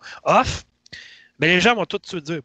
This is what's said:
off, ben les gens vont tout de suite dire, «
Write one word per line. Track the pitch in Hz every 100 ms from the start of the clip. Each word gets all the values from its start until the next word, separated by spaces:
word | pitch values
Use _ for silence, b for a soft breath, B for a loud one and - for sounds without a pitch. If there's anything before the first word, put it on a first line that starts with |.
| B B -
off, | 185 254 - - _ _ B B B B _
ben | 151
les | 180
gens | 185 240
vont | 175
tout | -
de | -
suite | 185 147
dire, « | 165